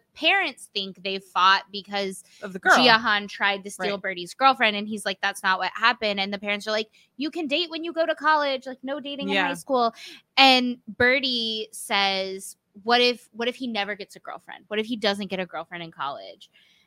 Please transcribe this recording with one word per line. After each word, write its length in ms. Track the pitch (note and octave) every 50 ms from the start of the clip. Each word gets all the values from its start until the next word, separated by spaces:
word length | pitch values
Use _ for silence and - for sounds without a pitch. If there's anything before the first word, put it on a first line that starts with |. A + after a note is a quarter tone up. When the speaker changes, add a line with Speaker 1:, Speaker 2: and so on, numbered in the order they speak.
| _ _ _
Speaker 1:
parents 560 | - C#4+ E4 F#4+ G4 F4+ D4+ A#3+ - - -
think 300 | - G3+ G3 F#3+ F3+ -
they 160 | F3+ G3 F#3+ F#3+
fought 460 | F#3+ - - F#3 F3+ F#3+ G3 F#3+ - _
because 500 | G3 G3+ F#3 G3+ G3+ G3+ G3+ F#3+ F#3+ - - _ _ -
Speaker 2:
Of 120 | - G3
the 80 | F#3 F#3+
girl. 100 | - F#4 E4+ A#3
Speaker 1:
Jiahan 500 | B3 B3 A3+ A3 A#3 A3+ G#3 G3+ G3+ G3
tried 360 | - - A3 G3+ G3+ G3 F#3+
to 60 | G3+
steal 220 | - - - G3+ G3+
Speaker 2:
Right. 60 | G3
Speaker 1:
Birdie's 300 | F#3+ F#3+ F#3 F3 F3 E3+ -
girlfriend. 420 | - C4 C4+ C4 B3 A#3+ G#3+ G#3
And 100 | G3+ G#3
he's 180 | G#3+ A3 G3+ -
like, 160 | G3+ G3 -
"That's 220 | - G3+ G3 -
not 160 | - F#3+ F#3+ F#3
what 140 | F#3 F3+ -
happened." 460 | - A3 A#3+ B3 - A3 G#3 G3+ G3+
And 120 | F#3+ G3
the 60 | G3+ G3
parents 300 | G#3+ G3+ G3+ G3+ G3 A3
are 20 |
like, 200 | G#3+ A3 A3 - _ _ _ _ _
"You 120 | - C#4 D#4
can 160 | - E4+ E4+ B3+
date 220 | C#4+ D#4+ F4+ D4+
when 120 | D#4+ E4
you 100 | E4 E4+
go 140 | C#4 D#4+ E4
to 80 | D#4 D#4+
college, 520 | D#4+ C#4 D#4 D#4 D4+ D4 C#4 C4+ C4 - B3+
like, 100 | C4 - -
no 160 | C4 C#4 D4+
dating 300 | B3 C#4+ C#4+ C4+ C#4 -
in 40 | G3
Speaker 2:
Yeah. 140 | G3 F#3 F3
Speaker 1:
high 60 | F3
school." 380 | F3 - - C4+ B3 A#3 A3+ - - - - - - _ _ -
And 420 | - C4+ C4+ B3+ B3+ B3 B3 A#3+ - _
Birdie 800 | - G3 - B3 B3 C4 C#4 C4+ C4 B3 A#3 A3+ A3 A3 A3 G#3+ -
says, 840 | - - - - A3 G3+ G3 G3 F#3+ F#3+ F#3+ F#3+ F#3+ F#3+ - - - _ _ _ - G3+ F#3+
"What 160 | A3+ A#3+ B3
if, 280 | B3 B3 A#3+ - - _
what 160 | - G#3+ A#3 A#3+
if 80 | A#3+
he 100 | - C4+
never 300 | A#3+ A3 G3+ G3+ G3+ G#3
gets 180 | F#3+ G3 - -
a 60 | F3+
girlfriend? 460 | - - - - _ - - - _ -
What 100 | G#3 G#3+
if 80 | A3
he 80 | A3 B3
doesn't 320 | G#3 A3 G3+ G3+ G3+ G#3
get 140 | F3+ G3 F#3
a 60 | F#3
girlfriend 360 | F3 E3+ D#3+ E3+ - F3+ E3+
in 80 | E3+ E3
college?" 600 | D#3+ D#3+ C#3 C#3 C3+ G2+ G2 F#2 - - - - _ _ _ _ _ _ _